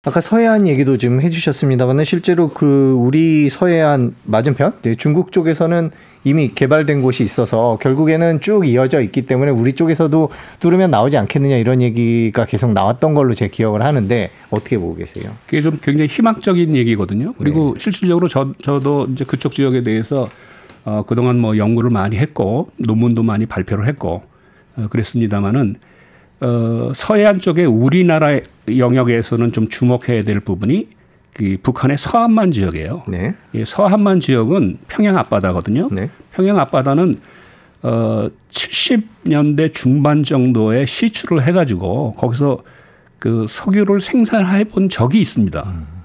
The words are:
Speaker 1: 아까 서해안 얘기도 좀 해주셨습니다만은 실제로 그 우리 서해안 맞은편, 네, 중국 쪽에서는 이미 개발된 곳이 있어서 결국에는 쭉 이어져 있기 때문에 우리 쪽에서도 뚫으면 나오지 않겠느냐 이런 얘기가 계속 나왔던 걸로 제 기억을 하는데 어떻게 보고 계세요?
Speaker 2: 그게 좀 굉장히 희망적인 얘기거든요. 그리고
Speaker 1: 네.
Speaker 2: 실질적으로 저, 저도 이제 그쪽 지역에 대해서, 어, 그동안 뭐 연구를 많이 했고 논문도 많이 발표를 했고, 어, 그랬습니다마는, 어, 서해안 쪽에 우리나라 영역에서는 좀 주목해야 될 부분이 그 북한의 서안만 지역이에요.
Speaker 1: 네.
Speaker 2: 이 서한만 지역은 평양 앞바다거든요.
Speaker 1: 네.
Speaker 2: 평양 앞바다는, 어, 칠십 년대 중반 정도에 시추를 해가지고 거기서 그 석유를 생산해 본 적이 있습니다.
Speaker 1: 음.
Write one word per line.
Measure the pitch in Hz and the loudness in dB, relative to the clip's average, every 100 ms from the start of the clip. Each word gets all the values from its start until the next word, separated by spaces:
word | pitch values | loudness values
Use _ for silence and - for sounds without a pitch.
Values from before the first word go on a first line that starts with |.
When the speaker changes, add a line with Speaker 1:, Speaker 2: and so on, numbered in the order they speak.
Speaker 1:
아까 | - 165 | 0 -2
서해안 | - 220 226 214 190 | 0 2 4 4 2
얘기도 | 135 135 131 | 2 2 2
좀 | 123 127 | 2 2
해주셨습니다만은 | 170 165 165 139 143 127 127 139 | 0 0 -2 0 0 2 2 0
실제로 | 156 175 180 175 160 | 0 0 0 2 0
그 | - 147 139 135 127 | 2 2 4 4 4
우리 | 123 151 160 156 143 | 2 2 2 4 2
서해안 | - 180 165 156 143 120 - | 0 0 2 2 2 0 -4
맞은편, | - 110 127 127 151 - | -2 0 0 0 -2 0
네, | 120 | -4
중국 | 113 147 151 180 | -2 0 0 0
쪽에서는 | 190 165 156 165 170 165 - - - | 0 0 0 0 0 -2 -8 -20 -6
이미 | 135 156 135 | 0 0 0
개발된 | - 135 156 151 143 | 0 2 2 2 0
곳이 | 127 120 | 0 0
있어서 | 110 - 113 113 120 110 | -2 0 0 2 2 0
결국에는 | 135 135 156 160 170 156 | 0 2 2 2 0 0
쭉 | 196 214 160 | 0 0 2
이어져 | 120 131 147 | 2 2 0
있기 | 107 - 127 | 0 -4 -2
때문에 | 127 143 | 0 2
우리 | 123 120 | 2 0
쪽에서도 | 135 165 156 160 156 151 - - - | 0 -2 0 2 2 0 -6 -20 -2
뚫으면 | 170 180 185 | 2 2 4
나오지 | 113 123 139 | 2 2 0
않겠느냐 | 98 143 139 131 | 0 0 2 2
이런 | 113 127 | 2 2
얘기가 | 123 117 117 117 113 117 110 | 0 0 0 2 0 0 -2
계속 | 101 123 | -2 0
나왔던 | 101 98 123 160 | 2 0 0 0
걸로 | 147 131 | 2 0
제 | 113 104 | 0 -4
기억을 | - 113 104 | -2 -2 0
하는데 | 127 143 98 120 92 - - | 0 0 0 -2 -2 -10 -6
어떻게 | 107 - 113 | -6 -2 -4
보고 | 85 | -4
계세요? | 85 87 - 101 110 | -8 -12 -12 -14 -14
Speaker 2:
그게 | - 156 | -4 -2
좀 | 151 151 | -2 -2
굉장히 | - 143 151 | -2 0 0
희망적인 | - 226 220 - 180 165 143 | 0 0 0 0 2 2 2
얘기거든요. | 117 107 92 98 156 | 2 0 -2 -4 -4
그리고 | 262 147 156 147 | -4 -2 0 0
Speaker 1:
네. | - | -2
Speaker 2:
실질적으로 | 220 185 185 170 175 | -6 -2 0 0 0
저, | 135 135 - | -2 -4 -6
저도 | - 143 135 143 131 | -4 -2 0 -2 -2
이제 | 131 135 | -4 -6
그쪽 | 135 143 | -4 -4
지역에 | - 139 127 | -2 0 0
대해서, | 120 110 110 139 110 - - - - - - | 0 -2 -2 -4 -4 -10 -20 -20 -20 -14 -6
어, | 107 107 | -6 -2
그동안 | 117 123 123 | 0 2 2
뭐 | 113 107 | 2 0
연구를 | 104 117 120 | 0 0 0
많이 | 110 98 107 | 0 -2 -2
했고 | 151 - 98 120 180 - | -4 -2 -2 -2 -6 -6
논문도 | 113 110 120 113 | -2 0 2 2
많이 | 113 104 | 0 -2
발표를 | 110 - 92 104 110 | -4 -4 -4 -2 -2
했고, | 139 87 85 - _ _ _ _ - | -4 -6 -6 -10 _ _ _ _ -10
어, | 107 | -4
그랬습니다마는, | 123 107 123 110 101 98 127 110 - _ _ _ - _ _ | -4 -4 -2 -2 -2 0 0 -2 -4 _ _ _ -20 _ _
어, | 127 120 117 117 120 | -4 -2 -2 -2 -4
서해안 | 135 - 214 208 190 | -6 0 2 4 2
쪽에 | 185 165 | 0 2
우리나라 | 165 110 127 175 175 156 151 139 - _ - | 2 2 2 4 4 2 2 0 -4 _ -2
영역에서는 | 127 123 127 123 117 110 117 120 | 0 2 2 2 0 0 -2 0
좀 | 113 110 | -2 -4
주목해야 | - 123 123 - 117 | 0 0 0 0 -2
될 | 104 101 | -2 -4
부분이 | - 92 107 185 - _ _ _ _ | -4 -4 0 -2 -4 _ _ _ _
그 | - 101 95 | -6 -4 -2
북한의 | - 123 135 143 | -4 0 -2 -2
서안만 | - 233 233 220 190 | -2 0 2 2 2
지역이에요. | 123 92 80 80 160 - | 0 -2 -4 -8 -10 -8
Speaker 1:
네. | 90 107 214 _ | -6 -6 -8 _
Speaker 2:
이 | 113 | -8
서한만 | - - 202 208 202 185 | -6 0 2 2 2 2
지역은 | - 127 113 190 107 - - | 2 0 2 0 0 -4 -10
평양 | - 208 185 | -2 0 0
앞바다거든요. | - 104 95 90 104 120 240 | 0 -2 0 -2 -2 -2 -2
Speaker 1:
네. | 98 110 - - | -4 -6 -10 -14
Speaker 2:
평양 | - 190 202 | -2 0 0
앞바다는, | - 147 135 143 180 120 - - - - _ _ | 0 0 0 0 0 -2 -8 -20 -20 -20 _ _
어, | 123 113 113 110 107 - _ | -4 -2 0 -2 -4 -8 _
칠십 | - - - - 240 - - | -8 -6 -4 0 0 -2 -8
년대 | - 147 147 147 160 | -2 2 2 2 -2
중반 | - 127 143 143 151 | 0 0 2 2 2
정도에 | 139 139 127 117 110 117 139 | 0 0 0 2 2 0 -2
시추를 | - 233 - - 165 | -2 -4 -4 -2 0
해가지고 | 131 180 147 92 92 113 147 - | 2 0 0 -2 -4 -4 -4 -4
거기서 | 123 120 143 - - - - _ _ _ | -4 0 -2 -2 -8 -20 -20 _ _ _
그 | 110 117 110 | -2 -2 -4
석유를 | - - 196 202 202 | -6 0 0 2 0
생산해 | - 254 220 226 185 196 | 2 0 2 0 2 0
본 | 214 - 190 | 0 0 -2
적이 | - 117 214 | 0 2 2
있습니다. | - - 98 78 95 | 0 0 -2 -4 -8
Speaker 1:
음. | 87 78 87 | -10 -12 -18